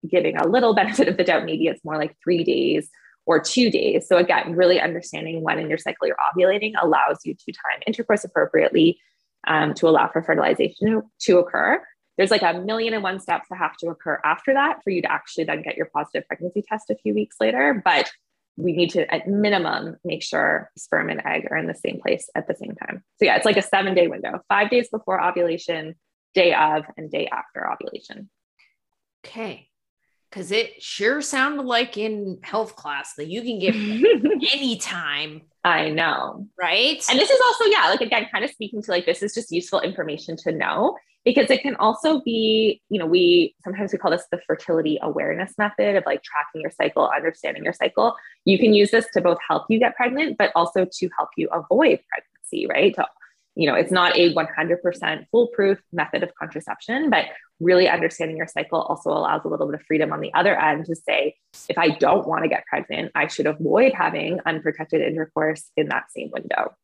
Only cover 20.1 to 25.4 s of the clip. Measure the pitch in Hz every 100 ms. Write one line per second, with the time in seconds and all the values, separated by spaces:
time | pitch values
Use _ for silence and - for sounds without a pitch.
20.1 | - - 160 156 156 - - - 160 165
21.1 | 156 156 156 - 160 165 - - - -
22.1 | - - - 156 - - - - 185 _
23.1 | _ 190 113 220 202 190 196 196 185 170
24.1 | - - - _ 202 214 247 233 220 -
25.1 | 190 170 185